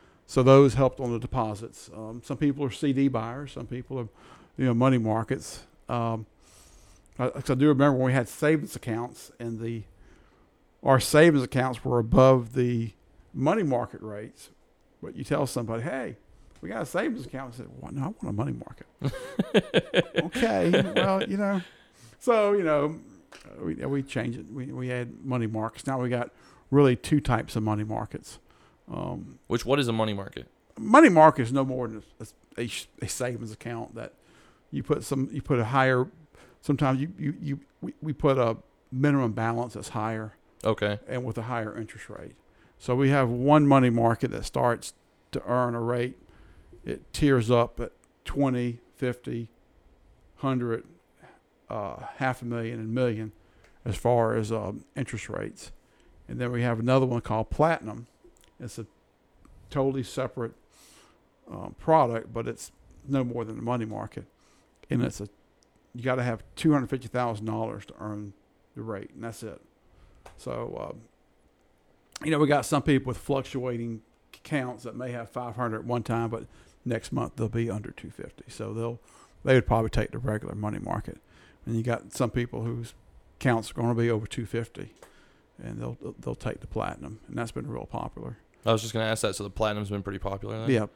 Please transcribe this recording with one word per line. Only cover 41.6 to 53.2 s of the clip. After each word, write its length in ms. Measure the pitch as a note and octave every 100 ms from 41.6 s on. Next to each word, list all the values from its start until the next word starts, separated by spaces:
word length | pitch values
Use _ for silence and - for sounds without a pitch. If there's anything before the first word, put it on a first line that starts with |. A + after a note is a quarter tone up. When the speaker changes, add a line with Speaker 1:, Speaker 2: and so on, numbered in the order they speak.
| G#2+ G#2+
Speaker 1:
interest 320 | G#2+ G#2+ -
rate. 260 | - - - _ _ _ _
So 180 | - B2
we 140 | C3+
have 200 | C#3 B2+
one 380 | A#2+ C3+ D3+ C#3+
money 220 | C#3 B2
market 420 | A#2 A#2 A#2 A#2
that 140 | A2 -
starts 480 | B2+ B2 A#2 - - _ _ _
to 100 | - -
earn 300 | B2 B2 A#2
a 60 |
rate. 360 | A#2 B2 B2 C3 - - - - - - -
It 280 | - -
tiers 360 | - D3 C3 A2
up 300 | A#2+ A#2+ -
at 140 | A#2+ - _ _ -
twenty, 540 | - C#3 B2 A#2+ A#2+ - _
fifty, 520 | B2+ A#2+ - A#2+ A#2 _ _ _ _ _ _ _ _ _
hundred, 460 | C#3 C3 A#2+ A2+ - - _ _ - - _ _ -
uh, 260 | A2 G2 A#1 - -
half 240 | C3 B2
a 40 | A#2+
million 340 | A#2 A2+ A#2
and 140 | A2
million 380 | A#2+ B2+ A2